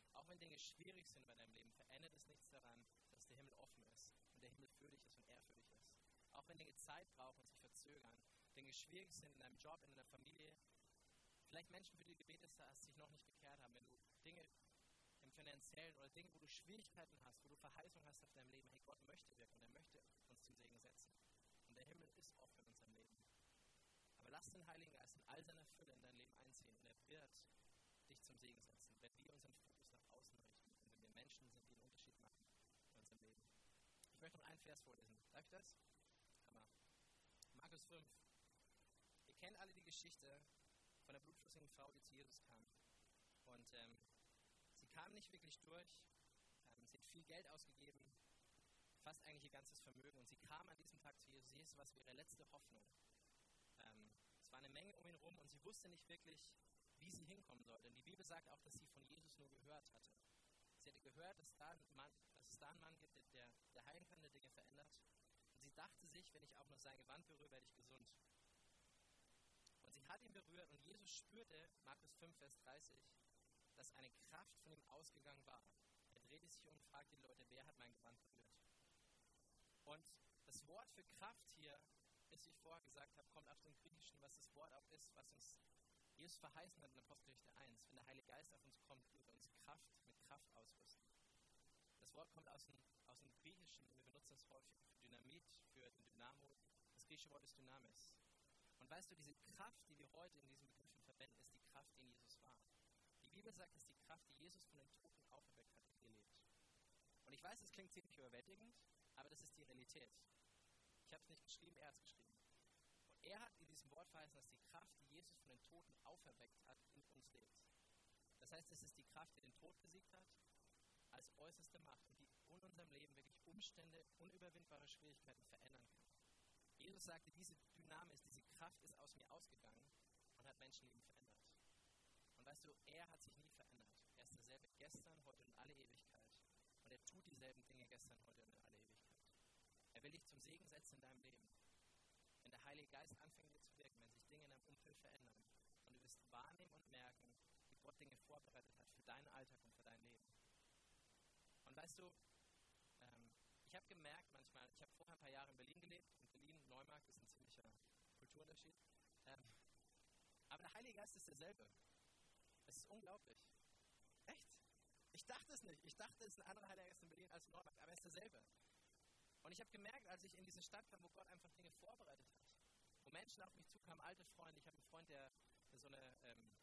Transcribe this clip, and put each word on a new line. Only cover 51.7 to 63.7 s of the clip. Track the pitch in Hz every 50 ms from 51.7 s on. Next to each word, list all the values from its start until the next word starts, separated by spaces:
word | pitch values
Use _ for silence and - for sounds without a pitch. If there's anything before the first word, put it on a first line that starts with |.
| -
was | - - - -
wäre | 135 127
ihre | 127 127
letzte | 135 156 - - - 147 -
Hoffnung?“ | - 143 - - 117 107 101 - - - - - - - - - - - - - - - - - - -
Ähm, | 113 113 110 110 107 107 110 - - - - -
es | - -
war | 131 131
eine | 139 135
Menge | 135 - 190 202 -
um | - -
ihn | 175 170
rum | 151 - 170 180 -
und | - -
sie | 151 147 -
wusste | 196 214 - -
nicht | 180 175 165 - -
wirklich, | 170 - - 170 151 - - - - - - - - - - - - -
wie | 151 185
sie | 180 - 165
hinkommen | 151 196 202 - - 123 120 120
sollte. | 120 113 117 -
Und | 120 120
die | 123 -
Bibel | 170 190 190 185
sagt | - 170 165 - -
auch, | 143 -
dass | - 147 -
sie | - -
von | - - 139 131
Jesus | - 151 160 156 160 -
nur | - 143 135
gehört | 139 135 127 143 151 147 - - -
hatte. | 113 - - - - - - - - - - - - - - - -
Sie | - 143
hatte | 135 139
gehört, | - 135 123 147 170 185 202 -
dass | - - -
da | - 147 156
ein | 180 170 - - 143
Mann, | 135 139 151 - - - - -
dass | - -
es | - -
da | - 147 143
einen | 170 170
Mann | 165 160 165 156
gibt, | 160 - -
der, | - - -
der, | - 123 120 120 117 - - -